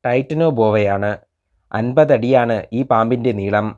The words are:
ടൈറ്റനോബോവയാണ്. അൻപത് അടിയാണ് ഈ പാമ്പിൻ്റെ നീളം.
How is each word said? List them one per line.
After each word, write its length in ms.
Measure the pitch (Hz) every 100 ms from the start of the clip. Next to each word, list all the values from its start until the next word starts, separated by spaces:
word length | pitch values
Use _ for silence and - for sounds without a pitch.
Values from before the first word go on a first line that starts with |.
| 123
ടൈറ്റനോബോവയാണ്. 1040 | 127 135 156 165 127 107 107 104 98 104 104 _ _ _ _ _ 104
അൻപത് 340 | 120 131 151 127
അടിയാണ് 420 | 120 127 117 110 - 117
ഈ 40 | 131
പാമ്പിൻ്റെ 400 | 117 113 123 120 104
നീളം. 280 | 98 104 107